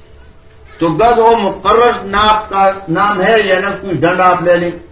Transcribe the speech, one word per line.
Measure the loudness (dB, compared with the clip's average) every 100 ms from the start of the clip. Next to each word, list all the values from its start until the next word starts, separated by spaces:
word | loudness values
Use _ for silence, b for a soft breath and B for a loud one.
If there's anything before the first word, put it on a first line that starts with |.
| -20 -20 -20 -20 -20 -20 -18 -6
تو | -4
گز | 0 2 4
وہ | 4 2
مقرر | 0 -2 0 2 2 0
ناپ | -4 0 0 0 -2
کا | 0 0 0 -4
نام | -2 0 0
ہے | 2 2 2
یا | -2
نہ، | -2 -6
کوئی | -8 -2
ڈنڈا | -2 2 2
آپ | 2
لے | 2
لیں۔ | 0 -2 -8 -16